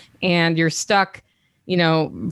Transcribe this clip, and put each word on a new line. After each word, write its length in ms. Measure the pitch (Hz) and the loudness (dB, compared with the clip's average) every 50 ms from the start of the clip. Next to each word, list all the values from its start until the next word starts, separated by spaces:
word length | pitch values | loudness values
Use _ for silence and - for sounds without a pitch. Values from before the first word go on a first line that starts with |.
| - _ _ - | -20 _ _ -6
and 360 | 180 185 175 170 165 165 165 160 | -2 0 0 2 2 0 0 0
you're 120 | 165 160 | 0 -2
stuck, 520 | - - - - 208 196 190 - - - _ _ _ _ _ _ _ _ - | -2 -4 -2 0 0 0 0 -2 -6 -20 _ _ _ _ _ _ _ _ -6
you 140 | - 185 175 | -2 0 2
know, 340 | 170 160 160 160 151 - - - 104 170 | 2 2 2 2 0 -2 -6 -8 -10 -6